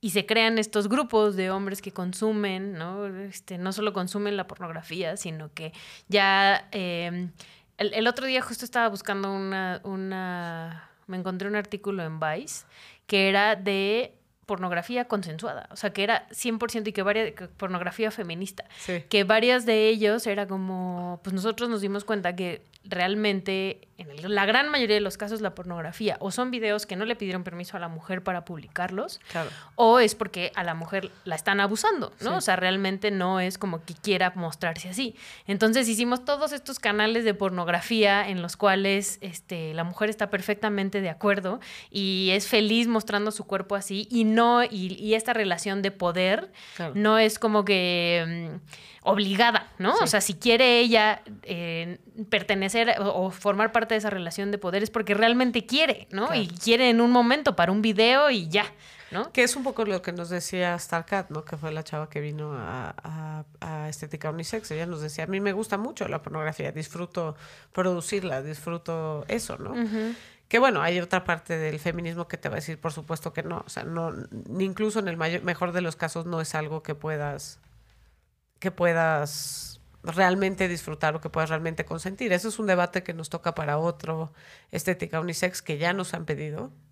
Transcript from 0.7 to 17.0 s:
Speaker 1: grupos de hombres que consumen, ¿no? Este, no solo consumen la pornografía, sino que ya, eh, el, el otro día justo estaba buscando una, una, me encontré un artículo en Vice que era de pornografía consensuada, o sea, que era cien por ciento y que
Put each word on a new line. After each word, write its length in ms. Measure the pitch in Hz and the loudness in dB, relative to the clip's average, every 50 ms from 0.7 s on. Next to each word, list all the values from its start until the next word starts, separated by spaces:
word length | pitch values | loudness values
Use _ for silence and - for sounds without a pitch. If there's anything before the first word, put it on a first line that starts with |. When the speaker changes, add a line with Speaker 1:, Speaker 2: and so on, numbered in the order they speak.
| - 214 208 202 | 2 0 2 2
Speaker 1:
grupos 460 | 220 277 302 240 - 220 214 208 196 | 2 0 0 2 4 4 4 4 2
de 140 | 185 185 185 | 2 0 0
hombres 320 | 190 190 196 196 190 190 | 0 -2 -4 -4 -6 -8
que 100 | - 196 | -10 -12
consumen, 800 | - - 180 180 185 - 220 220 220 208 208 202 190 185 190 202 196 | -8 -6 -6 -6 -4 -2 -2 0 0 0 0 -2 -2 -4 -6 -6 -8
¿no? 340 | 165 160 175 185 202 202 202 | -8 -8 -8 -6 -8 -8 -8
Este, 500 | 190 185 196 196 190 - _ - 190 175 | -8 -10 -12 -12 -14 -16 _ -12 -8 -6
no 140 | 180 190 | -4 -4
solo 200 | 190 196 208 214 196 | -4 -2 -2 -2 -2
consumen 440 | 196 180 180 - 208 208 208 208 196 | -2 -4 -4 -4 -4 -2 -2 -2 -2
la 80 | 185 190 | -4 -6
pornografía, 680 | - - 180 170 165 160 165 - 165 175 185 160 170 196 | -8 -12 -12 -10 -10 -12 -10 -10 -6 -4 -4 -4 -4 -6
sino 340 | - 175 160 160 156 151 _ | -8 -8 -8 -8 -10 -12 _
que 180 | - 160 160 - - - - - - _ _ | -12 -12 -12 -12 -14 -20 -20 -20 -20 _ _
ya, 580 | 190 202 196 196 196 196 196 196 196 - - - - | 2 4 6 6 6 6 6 6 6 4 0 -4 -6
eh, 560 | 214 190 180 175 170 170 175 175 175 180 175 - _ - - - _ _ _ _ - | -4 -4 -2 -2 -2 -4 -4 -4 -4 -6 -6 -8 _ -20 -20 -20 _ _ _ _ -4
el, 160 | 202 208 - | -2 -2 0
el 140 | 220 220 233 | 2 2 2
otro 200 | 240 285 262 269 | 0 0 -2 0
día 140 | 262 254 | 0 0
justo 240 | 247 - 240 - - | 0 -2 -8 -10 -10
estaba 220 | 233 - 247 233 226 | -4 0 2 2 2
buscando 440 | 202 190 - - 202 196 196 196 196 | 0 -2 -4 -4 -2 -2 -2 -2 -4
una, 480 | 196 196 190 190 190 190 185 180 - - | -4 -4 -4 -4 -2 -2 -4 -4 -6 -6
una, 1080 | 196 196 190 190 190 190 185 185 180 180 175 175 170 165 165 165 165 165 165 - - _ _ _ - | -8 -6 -6 -6 -6 -6 -6 -6 -6 -6 -6 -6 -8 -8 -8 -10 -10 -12 -14 -16 -20 _ _ _ -10
me 100 | 185 185 | -8 -6
encontré 300 | 180 190 185 185 196 202 | -4 -4 -4 -4 -4 -2
un 80 | 208 | -2
artículo 480 | 208 202 208 - 196 208 202 202 185 170 | -4 -4 -4 -8 -8 -6 -6 -4 -4 -6
en 160 | 160 160 156 | -6 -6 -4
Vice 460 | 156 156 156 175 269 - - - - _ _ - - - - _ _ _ | -2 -2 -2 -4 -6 -10 -14 -14 -16 _ _ -20 -20 -20 -20 _ _ _
que 220 | - 196 190 196 | 2 4 4 6
era 260 | 196 196 202 214 220 | 6 6 6 6 4
de 580 | 190 196 202 196 196 196 196 214 233 254 - - _ _ _ _ _ _ | 2 0 -2 0 0 2 2 2 0 0 -4 -8 _ _ _ _ _ _
pornografía 600 | - 208 185 185 180 175 170 170 - 240 247 247 247 | -6 -4 -4 -2 -2 -2 -2 -2 -2 -2 -4 -2 -2
consensuada, 600 | 226 208 185 170 156 160 214 233 - 123 - - | -2 -4 -2 -4 -8 -8 -6 -8 -8 -8 -12 -14
o 40 | - | -14
sea, 160 | - - 208 | -6 -6 -4
que 120 | - - 196 | -2 0 2
era 240 | 202 233 - - - | 2 2 0 0 -4
cien 300 | - - - 247 226 220 | -10 -4 -2 -2 -2 -2
por 100 | 233 226 | -2 -2
ciento 220 | - 233 208 214 | -4 -4 -4 -4
y 20 | 208 | -2
que 80 | - | -2